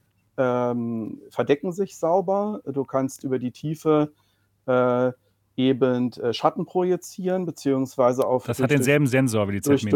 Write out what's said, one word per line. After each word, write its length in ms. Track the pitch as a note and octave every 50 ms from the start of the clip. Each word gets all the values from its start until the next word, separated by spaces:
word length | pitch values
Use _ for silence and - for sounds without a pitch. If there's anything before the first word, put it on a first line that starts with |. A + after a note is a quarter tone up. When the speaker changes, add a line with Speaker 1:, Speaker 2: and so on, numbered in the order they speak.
| _ _ _ _ _ _ _ -
Speaker 1:
ähm, 840 | C3+ B2+ B2 B2 B2 B2 A#2+ A#2+ A#2 A#2 A#2 A2+ A2 - - - - -
verdecken 420 | - - B2 - C#3+ D3 - F#3
sich 260 | E3+ F#3 G3 F#3+ - -
sauber. 640 | - D#3+ E3+ F#3+ F#3+ F3 F#3+ G3+ G3+ G#3 G#3 - -
Du 180 | - C3 C#3 C3
kannst 380 | - - C3+ C3+ C3+ - - -
über 160 | C#3 C3 B2+
die 120 | B2 B2
Tiefe, 600 | - - - D3+ D#3 D3+ - D#3 D#3 D3+ D3 D3+ - _ _ _ _ _ _ _ _ _ _ -
äh, 440 | B2+ B2+ B2 B2+ B2 B2 B2+ B2+ B2 - _ _ _ _ _ _ _ -
eben, 540 | B2+ C3 C3+ A#2+ C3 B2+ B2+ B2 B2 B2 A2+
äh, 200 | - - A#2+ A2
Schatten 320 | - - D#3 - - F3
projizieren, 800 | - - F#3 F3+ F3+ F3+ E3+ - - - - F#3 F#3 F#3 F#3 F#3
beziehungsweise 840 | F3 - - - C#3+ C3+ C3 C3+ B2 - - B2+ A#2+ B2+ B2 B2+ G2+
auf 180 | B2+ B2+ -
Speaker 2:
Das 120 | - A#2 -
Speaker 1:
durch, 60 | B2+
Speaker 2:
hat 40 | C3
Speaker 1:
durch, 60 | D3 C#3+
Speaker 2:
denselben 280 | B2+ B2+ C#3+ D3+ D3+ C3
Sensor 400 | A2+ C3 C3+ C3 A2 A2 G#2 G2
wie 60 | G2+
die 80 | G2+
Speaker 1:
durch, 200 | - C#3+ C#3+ C3+
Speaker 2:
Z 40 | -
Mini. 60 | G#2 G#2